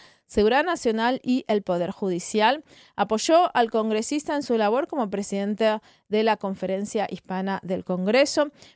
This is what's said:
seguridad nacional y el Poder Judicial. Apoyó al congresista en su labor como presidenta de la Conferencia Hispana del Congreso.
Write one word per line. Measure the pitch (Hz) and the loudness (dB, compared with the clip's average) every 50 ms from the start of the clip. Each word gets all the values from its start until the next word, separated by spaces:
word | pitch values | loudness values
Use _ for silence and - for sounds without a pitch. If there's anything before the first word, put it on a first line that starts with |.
| - - _ _ _ | -14 -20 _ _ _
seguridad | - - 220 208 214 247 285 311 | -4 0 2 4 4 4 2 2
nacional | 359 339 339 - 240 220 220 226 240 262 - - | 0 -2 -2 -2 -2 0 0 0 0 -2 -2 -2
y | 247 254 262 - | 0 -2 0 0
el | - 214 208 202 | 0 -2 -2 0
Poder | - 175 175 175 180 | 0 -2 -2 -2 -4
Judicial. | 196 - 208 190 175 175 - - - 214 208 233 269 311 - _ - - - _ - | -4 -4 -4 -4 -4 -4 -4 -4 0 2 2 2 2 0 -6 _ -20 -20 -20 _ -4
Apoyó | - - - 220 220 - - 320 339 359 - - | -4 -2 0 0 -2 2 4 6 6 6 4 2
al | 247 233 226 | 2 0 2
congresista | - 220 220 220 214 214 226 - 294 302 - - 302 | 2 0 0 0 0 -2 -2 -2 -4 -4 -4 -2 -4
en | 285 - | -4 -2
su | - 240 | 0 0
labor | 220 214 202 226 262 339 | 2 2 2 2 0 -2
como | - 339 285 226 185 | -2 -2 -4 -4 -2
presidenta | 202 196 208 - 196 196 202 202 214 - 226 214 214 220 _ - _ _ _ - | -4 -6 -6 -4 -4 -4 -2 -2 -2 0 2 0 0 0 _ -14 _ _ _ -2
de | 202 214 | 0 0
la | 220 220 214 | 2 2 0
Conferencia | - - 196 196 - 190 185 190 196 208 202 - 220 196 - | 0 -2 -6 -6 -4 -4 -4 -4 -4 -4 -4 -2 -4 -4 -4
Hispana | 180 175 _ - 185 190 190 196 190 - - | -6 -10 _ -6 -4 -4 -2 -2 -4 -4 -4
del | 175 185 180 180 | -6 -6 -6 -4
Congreso. | - 180 180 185 202 220 262 294 277 - 311 294 294 _ - - - _ | -4 -4 -2 0 2 4 4 4 4 2 0 0 0 _ -16 -20 -20 _